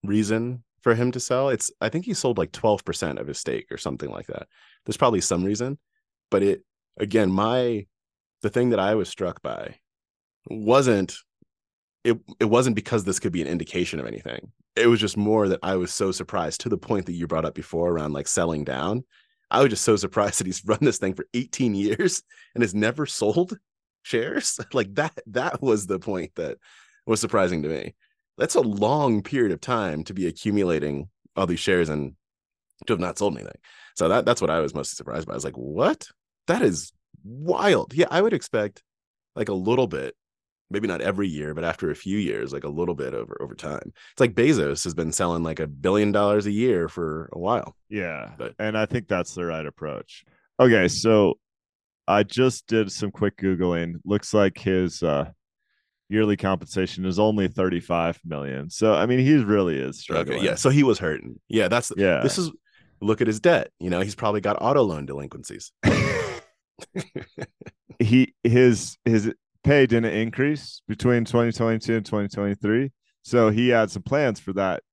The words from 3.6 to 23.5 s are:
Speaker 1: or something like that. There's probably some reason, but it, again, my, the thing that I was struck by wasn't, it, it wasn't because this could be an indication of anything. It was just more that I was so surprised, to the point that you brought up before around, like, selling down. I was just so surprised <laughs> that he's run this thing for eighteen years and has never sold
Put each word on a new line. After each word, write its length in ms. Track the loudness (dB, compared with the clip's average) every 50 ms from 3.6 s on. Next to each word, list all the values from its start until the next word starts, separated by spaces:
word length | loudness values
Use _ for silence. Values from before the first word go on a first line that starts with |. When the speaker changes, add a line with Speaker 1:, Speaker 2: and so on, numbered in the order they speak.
| -6 _
Speaker 1:
or 60 | -14
something 320 | -8 -8 -8 -8 -6 -8 -10
like 180 | -10 -12 -12
that. 200 | -12 -12 -12 -14 _ _ _ _ _ _ _ _
There's 120 | -8 -2
probably 240 | 2 2 2 4 2
some 220 | 0 0 0 0 0
reason, 340 | -2 -2 -2 -4 -8 -8 -12 _ _ _ _ _ _ _ _ _ _
but 100 | 2 4 4
it, 200 | 4 2 0 _ _ _ _ _ _ _
again, 340 | -6 -6 0 2 2 2 4
my, 540 | 2 2 0 2 2 0 0 0 -2 -4 -6 _ _ _ _ _ _ _ _ _ _ _
the 80 | -8 -2
thing 200 | 0 2 2 2
that 80 | 2 2
I 160 | 2 2 2
was 120 | 0 0 -4
struck 320 | -6 -6 -6 -6 -6 -8 -10
by 320 | -10 -8 -8 -10 -14 -16 _ _ _ _ _ _ _ _ _ _ _ _ _ _ -12
wasn't, 640 | -12 -4 2 4 6 6 6 6 4 2 2 -2 -6 -18 _ _ _ _ _ _ _ _ _ _ _ _ _ _ _ _ _
it, 140 | 0 0 0 _ -20 -2 _
it 60 | 2
wasn't 300 | 4 4 4 4 4 0
because 280 | 0 -2 0 -2 0 0
this 160 | 0 -4 -2
could 120 | -2 -4
be 100 | -2 -2 -4
an 40 |
indication 520 | -2 -4 -4 -4 -4 -2 -2 -2 -2 -4 -8
of 80 | -8
anything. 440 | -8 -10 -10 -10 -10 -12 -12 -14 -18 _ _ _ _ _
It 120 | 4 6
was 120 | 6 6 4
just 180 | 2 -2 -2
more 320 | -2 0 2 2 2 2 2
that 100 | 0 -2
I 140 | -2 -2 -2
was 180 | -2 -2 -4 -4
so 180 | -2 -2 -2
surprised, 500 | -2 -4 -8 -6 -4 -4 -4 -4 -6 -8
to 80 | -4 -4
the 80 | -4
point 280 | -4 -2 -4 -4 -2 -2
that 80 | -6 -8
you 140 | -8 -6
brought 180 | -4 -2 -2 -2
up 80 | -4 -6
before 360 | -10 -14 -8 -4 -2 -2 0
around, 220 | -2 -2 -4 -4 -6
like, 140 | -6 -6
selling 360 | -4 -2 -2 0 -2 -2 -4 -6
down. 400 | -6 -6 -4 -4 -4 -4 -6 -8 _ _ _ _ _ _ _ _ _
I 100 | 2 4
was 80 | 4 2
just 140 | 2 0 2
so 120 | 2 2
surprised 420 | 2 0 -2 0 0 0 0 0 -2
<laughs> 0 |
that 80 | -4
he's 180 | -4 -6 -8 -2
run 140 | -2 0 2
this 160 | 2 2 2
thing 160 | 2 -4 -4 -4
for 140 | -6 -10 _ -6
eighteen 420 | -6 -6 -6 -4 -2 -2 0 0
years 480 | 0 -2 -2 0 2 0 0 0 -2 _ _ -20 -20 -20 _ _
and 80 | -2 -2
has 100 | 0 2
never 320 | 0 0 0 0 -2 -6
sold 520 | -6 -4 0 0 2 2 2 0 0